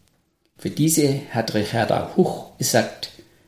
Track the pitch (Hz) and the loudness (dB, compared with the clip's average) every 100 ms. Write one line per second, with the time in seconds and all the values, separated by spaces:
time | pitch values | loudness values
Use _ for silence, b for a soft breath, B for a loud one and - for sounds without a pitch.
0 | _ _ _ _ _ _ 110 123 156 160 | _ _ _ _ _ _ -6 0 2 4
1 | 139 139 - 113 110 107 104 113 107 - | 2 0 -2 -4 0 -2 -2 0 0 0
2 | - - 180 - - - - 120 - - | 0 2 2 0 -12 -6 2 2 0 -6
3 | - - b b | -14 -16 b b